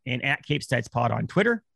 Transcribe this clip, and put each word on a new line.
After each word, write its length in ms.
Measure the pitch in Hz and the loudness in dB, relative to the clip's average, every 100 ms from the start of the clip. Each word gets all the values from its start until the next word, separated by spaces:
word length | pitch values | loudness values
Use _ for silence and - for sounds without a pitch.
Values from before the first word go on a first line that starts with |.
| - | -6
and 180 | 123 | -4
at 200 | 139 143 | -2 -4
Capes 220 | - 147 - | -2 -4 0
Tights 220 | 123 117 | -2 0
Pod 220 | 123 120 | 0 0
on 160 | 113 - | 0 0
Twitter. 360 | 175 214 233 - | 2 2 0 -4